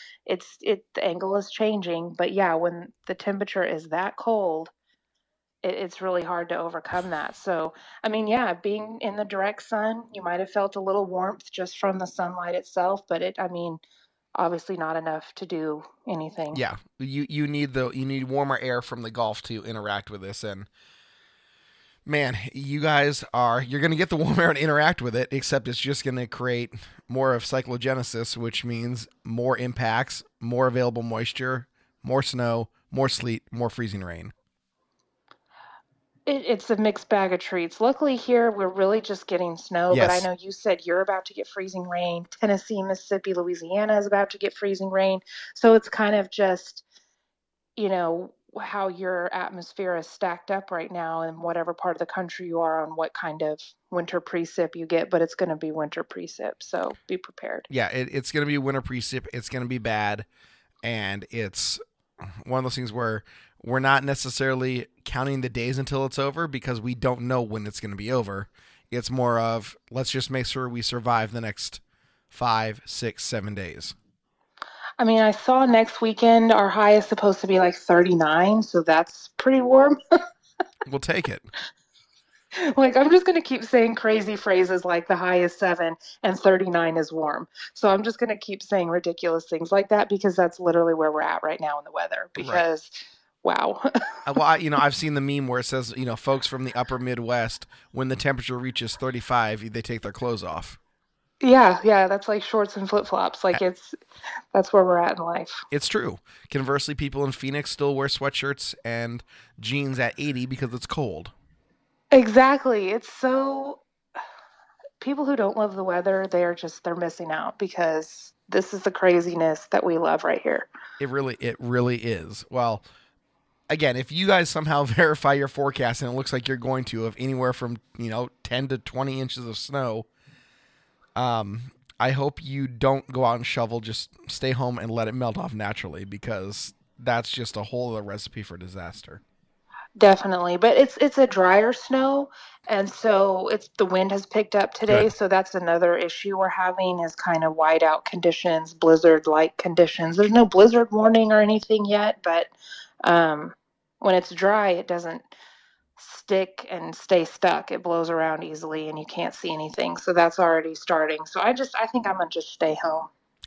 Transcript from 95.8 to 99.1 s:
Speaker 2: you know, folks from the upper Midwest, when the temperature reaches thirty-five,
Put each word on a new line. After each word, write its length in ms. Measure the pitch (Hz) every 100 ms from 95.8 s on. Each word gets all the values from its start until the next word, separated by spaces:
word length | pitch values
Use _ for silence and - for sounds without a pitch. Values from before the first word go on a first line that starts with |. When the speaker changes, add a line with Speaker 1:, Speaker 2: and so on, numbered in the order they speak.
| 117 127
Speaker 2:
you 100 | 123
know, 100 | 110
folks 320 | 139 135 -
from 160 | 127
the 100 | 131
upper 240 | 123 123 127
Midwest, 680 | 127 120 117 123 113 - - - _
when 160 | 127 131
the 80 | 131
temperature 420 | 139 123 123 123
reaches 380 | 127 - 117 -
thirty-five, 760 | 131